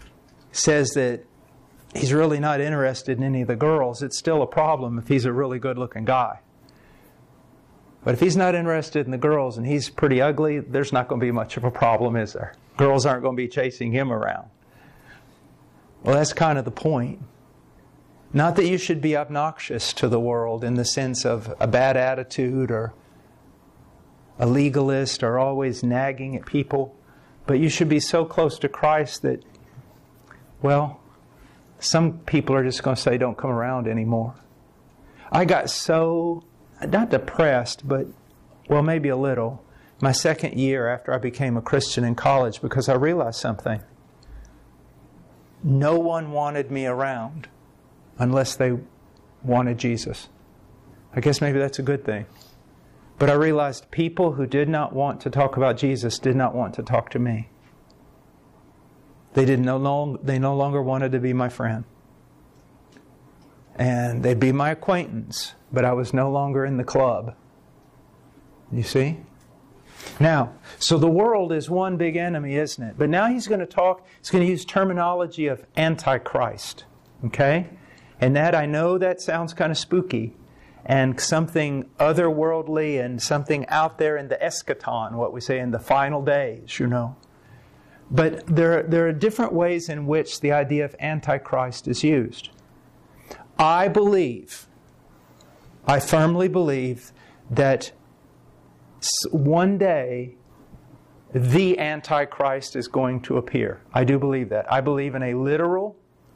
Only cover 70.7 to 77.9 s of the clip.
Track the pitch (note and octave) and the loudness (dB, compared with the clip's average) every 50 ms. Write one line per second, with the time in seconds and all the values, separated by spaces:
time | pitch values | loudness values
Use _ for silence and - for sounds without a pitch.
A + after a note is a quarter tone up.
70.7 | - - - - E3 D3+ D3+ E3 D#3+ F3+ G#3+ A#3+ A3+ G3+ F3+ E3 E3 D#3 - D#3 | -12 -6 -2 0 2 4 4 4 4 4 4 4 4 2 0 0 -2 -2 -2 -2
71.7 | F3 F#3 F#3 F#3+ F#3 D#3+ E3+ E3 D#3 E3+ F3 F3 E3+ D3+ D3 C#3 C#3 C#3+ D#3 C#3+ | 0 0 0 0 0 0 -2 0 0 -2 -2 -2 -4 -4 -4 -2 -2 -2 -2 -2
72.7 | - - A#2+ G#2+ - - D3 D3+ D#3+ F#3 G#3+ A#3 B3+ B3 G#3+ G3 G#3+ F#3+ F3 F3 | -4 -8 -10 -10 -4 -2 0 2 2 2 2 2 0 -2 -2 -2 -2 -2 -2 -2
73.7 | - - F3+ F#3 F#3 - - - - _ - - - F#3 F3 F3+ F#3 F3 - - | 0 2 2 2 2 0 -6 -20 -20 _ -8 0 2 2 4 4 2 -2 -4 -4
74.7 | - G3 F#3+ F#3+ F3+ F3 E3+ F3 F3+ F3+ F3 E3 - E3 D3+ C#3+ C3 B2+ - _ | 0 0 0 2 2 0 0 0 0 0 -2 -4 -2 -2 -2 -2 -2 -4 -8 _
75.7 | - - D#3+ E3 D#3+ D#3+ - D3 C3+ A#2+ - - - C3+ B2 A2 G#2 G2+ - - | -2 0 0 0 0 0 0 0 0 0 -2 -2 -2 -2 -2 -2 -4 -8 -12 -14
76.7 | - - - - - - _ _ - - - A2 - - C#3+ C#3 D3+ E3+ F3 - | -14 -16 -20 -20 -20 -20 _ _ -14 -8 -8 -6 0 2 2 2 2 0 -2 -6
77.7 | - - - - | -12 -20 -20 -20